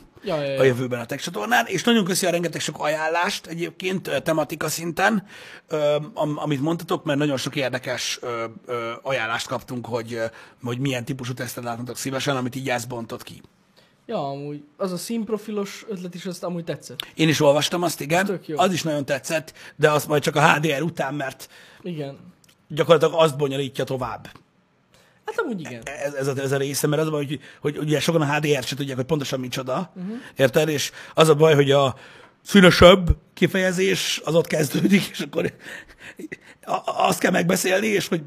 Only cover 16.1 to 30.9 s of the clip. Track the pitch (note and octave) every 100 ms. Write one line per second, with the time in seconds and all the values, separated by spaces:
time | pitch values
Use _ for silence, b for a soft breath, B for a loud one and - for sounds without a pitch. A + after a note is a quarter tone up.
16.1 | F3 F#3 E3+ F3 F3 E3 D3 - B2 B
17.1 | - D#3+ C#3+ D3+ D3 C#3 F3+ F3 - C#3+
18.1 | F3 G3 E3+ - D#3 F#3+ E3+ E3 D3 C3+
19.1 | C3+ - D#3+ - B B - D3+ D3+ -
20.1 | D3+ E3 C#3+ D#3+ D3+ D#3 C#3 E3 - C#3
21.1 | D3 C3+ - - B B B F3+ D#3 C#3
22.1 | - - _ _ _ - D3 D3 D#3+ D#3
23.1 | E3 D#3+ C3+ C#3+ C3+ C3+ - C3 C3 B2
24.1 | G#2 - - _ _ _ _ _ b b
25.1 | b - A4 F4 G#3 B2+ A#2+ B2+ C#3+ C#3+
26.1 | C#3+ C#3 C3+ C#3 C#3 C#3 C3 D3 D3 D#3
27.1 | D3 C#3+ C#3+ B B D3+ D3 D3+ D3 D#3
28.1 | E3 C#3+ D3+ D3+ C#3 A#2 C3+ C#3 B2+ B2
29.1 | D#3 C3 C3+ B2+ C3+ B2+ C3 F3 F#3 F3+
30.1 | A#3 B - C3+ D#3+ D#3 C#3+ -